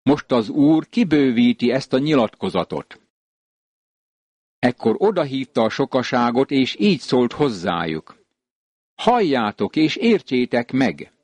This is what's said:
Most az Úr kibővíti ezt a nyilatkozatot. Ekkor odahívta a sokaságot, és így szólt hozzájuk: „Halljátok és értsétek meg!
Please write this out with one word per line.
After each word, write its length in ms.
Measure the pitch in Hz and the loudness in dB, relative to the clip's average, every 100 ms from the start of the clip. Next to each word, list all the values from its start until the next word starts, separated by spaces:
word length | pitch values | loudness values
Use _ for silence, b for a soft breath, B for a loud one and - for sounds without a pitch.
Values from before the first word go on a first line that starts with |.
Most 300 | 127 143 - | 0 -2 0
az 180 | 123 104 | -2 0
Úr 400 | 151 143 160 156 | 2 4 2 0
kibővíti 800 | - 202 147 135 117 123 117 120 | -2 2 2 2 4 2 2 -2
ezt 220 | 131 - | -2 -2
a 40 | 131 | -2
nyilatkozatot. 1040 | 147 147 110 _ 98 90 82 76 - - _ _ _ _ _ _ _ _ _ _ _ _ _ _ _ _ | 0 0 0 _ -4 -4 -4 -8 -10 -20 _ _ _ _ _ _ _ _ _ _ _ _ _ _ _ _
Ekkor 360 | 123 - 113 107 | -4 0 -2 0
odahívta 680 | 202 180 147 135 131 - | 0 0 -4 -6 -6 -2
a 60 | 110 | -2
sokaságot, 840 | - 135 131 120 123 120 120 135 | -2 -2 -2 -2 0 0 0 0
és 240 | 139 127 - | 0 0 0
így 200 | 208 156 | 0 0
szólt 320 | - 127 123 | 0 0 0
hozzájuk: 920 | - 143 101 92 85 82 78 - - _ _ _ _ _ _ _ - | 0 -2 -2 -4 -4 -4 -6 -10 -20 _ _ _ _ _ _ _ -4
„Halljátok 800 | - 240 185 131 107 - 104 151 | 0 2 2 0 -2 -4 -4 0
és 200 | 156 - | -2 0
értsétek 760 | 233 202 - 127 123 123 120 | 0 0 0 -2 0 -2 -2
meg! 420 | 131 123 71 - _ | -2 -2 -4 -16 _